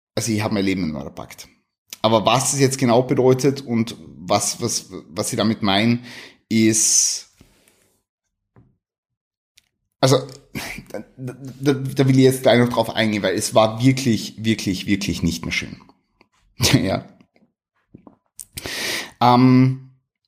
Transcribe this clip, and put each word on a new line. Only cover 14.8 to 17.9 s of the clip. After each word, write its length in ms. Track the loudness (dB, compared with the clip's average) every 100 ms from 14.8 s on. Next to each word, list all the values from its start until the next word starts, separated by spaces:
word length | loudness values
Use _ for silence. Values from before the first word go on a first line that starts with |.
| -2
wirklich 380 | -2 -2 -2
nicht 220 | -2 -4 -6
mehr 60 |
schön. 300 | -8 -8 -14 -20 _ _ _ _ _ _ -6
<laughs> 240 | 0 0
Ja. 260 | 0 -4 -8 _ _ _ _ _ _ _ _